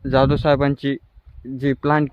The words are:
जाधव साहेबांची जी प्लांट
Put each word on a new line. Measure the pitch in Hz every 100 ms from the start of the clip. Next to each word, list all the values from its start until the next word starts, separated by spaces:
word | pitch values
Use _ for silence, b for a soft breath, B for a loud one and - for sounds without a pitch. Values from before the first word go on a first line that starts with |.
| 139
जाधव | 131 135 143
साहेबांची | 160 139 143 143 139 139 _ - - - 123 131
जी | 139
प्लांट | 131 147 151 147